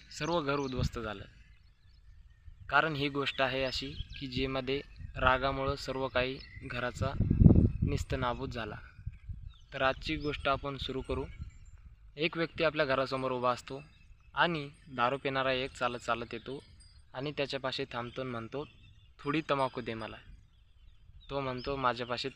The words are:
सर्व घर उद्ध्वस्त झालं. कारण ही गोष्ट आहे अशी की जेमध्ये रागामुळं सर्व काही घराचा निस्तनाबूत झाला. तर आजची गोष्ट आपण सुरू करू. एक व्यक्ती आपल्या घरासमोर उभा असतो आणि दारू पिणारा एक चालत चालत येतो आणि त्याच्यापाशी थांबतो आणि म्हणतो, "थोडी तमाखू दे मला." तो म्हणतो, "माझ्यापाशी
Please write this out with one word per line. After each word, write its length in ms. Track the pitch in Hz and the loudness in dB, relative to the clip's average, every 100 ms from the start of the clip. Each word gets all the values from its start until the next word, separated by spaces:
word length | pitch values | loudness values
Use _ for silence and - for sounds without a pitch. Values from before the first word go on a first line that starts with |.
| - - | -16 -6
सर्व 220 | 151 175 | 0 2
घर 180 | 139 143 | 2 0
उद्ध्वस्त 400 | 135 127 123 120 | 0 0 -2 -2
झालं. 260 | 110 101 - - - - - - - - - - - - - - - | -6 -8 -12 -18 -20 -20 -20 -20 -20 -20 -20 -20 -20 -20 -20 -16 2
कारण 260 | 139 160 | 4 4
ही 140 | 143 143 | 2 0
गोष्ट 320 | 143 131 - | 0 -2 0
आहे 220 | 131 131 | 0 2
अशी 240 | 131 - 135 - - - | -2 -2 -6 -8 -10 -10
की 60 | 135 | -6
जेमध्ये 540 | 123 135 135 127 139 - - - - | -2 0 0 -2 -2 -4 -14 -12 2
रागामुळं 580 | 131 131 135 135 135 139 | 4 4 2 0 0 -2
सर्व 320 | - 131 131 | -4 -2 0
काही 300 | 127 127 135 - - | 2 0 -2 -10 -14
घराचा 500 | 131 123 123 - 131 - - - - - - - | -8 -4 -4 -2 -2 2 4 10 12 12 8 4
निस्तनाबूत 680 | - 143 - 135 127 120 131 | 0 0 0 -2 0 -2 -4
झाला. 280 | 120 107 104 - - - - - - - - - | -6 -8 -10 -14 -14 -12 -12 -12 -12 -14 -16 -12
तर 100 | 135 | 0
आजची 340 | 135 131 - 151 | 0 0 -2 -2
गोष्ट 320 | 147 139 143 | -2 0 0
आपण 280 | 135 143 135 | 0 -2 -6
सुरू 240 | - 131 | -4 -4
करू. 240 | 127 131 139 - - - - - - - - 143 | -2 -4 -4 -8 -14 -14 -18 -20 -20 -20 -16 -4
एक 200 | 170 165 | -2 0
व्यक्ती 280 | 165 - | -2 0
आपल्या 220 | 160 151 143 | 2 2 2
घरासमोर 440 | 131 127 135 131 | 2 2 0 0
उभा 200 | 127 123 | 2 2
असतो 300 | 120 - 135 151 - - - - | 0 -4 -12 -14 -20 -20 -20 -6
आणि 340 | 135 165 160 143 - - | 2 2 2 -4 -12 -8
दारू 280 | 127 120 135 | 0 2 2
पिणारा 340 | 139 135 131 | 0 2 2
एक 200 | 127 131 | 2 0
चालत 260 | - 123 120 | 0 0 0
चालत 280 | - 117 117 | 0 -2 -2
येतो 300 | 117 120 135 - - - - - | -8 -8 -10 -12 -20 -20 -20 -12
आणि 180 | 135 147 147 | -6 -4 -2
त्याच्यापाशी 480 | 135 135 131 127 139 | -2 -2 -2 -4 -4
थांबतो 280 | 120 120 123 | -6 -6 -6
आणि 100 | 131 | -6
म्हणतो, 340 | 117 113 135 151 - - - - - | -6 -6 -8 -10 -14 -20 -20 -20 -8
"थोडी 220 | 143 151 156 | -2 0 2
तमाखू 300 | 143 131 127 | 2 2 -2
दे 140 | 117 | -6
मला." 220 | 113 107 110 - - - - - - - - - - - | -6 -8 -10 -18 -20 -20 -20 -20 -20 -20 -20 -20 -20 -6
तो 100 | 139 | -4
म्हणतो, 360 | 135 127 123 139 | -2 -4 -4 0
"माझ्यापाशी 520 | 127 117 120 123 135 | 2 2 -2 -4 -2